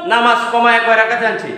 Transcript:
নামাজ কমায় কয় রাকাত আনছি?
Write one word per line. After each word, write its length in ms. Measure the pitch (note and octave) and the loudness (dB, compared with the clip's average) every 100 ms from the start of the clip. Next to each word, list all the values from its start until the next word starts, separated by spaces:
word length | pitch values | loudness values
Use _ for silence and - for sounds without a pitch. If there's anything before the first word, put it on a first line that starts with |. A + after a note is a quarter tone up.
| A#3 | -2
নামাজ 460 | A#3 A#3+ A3+ - | 0 2 0 0
কমায় 280 | A#3 A#3+ A#3 A3+ | 0 2 2 2
কয় 100 | A3 | 2
রাকাত 280 | A3 A#3 | 0 -2
আনছি? 240 | A3+ - - | -4 -4 -8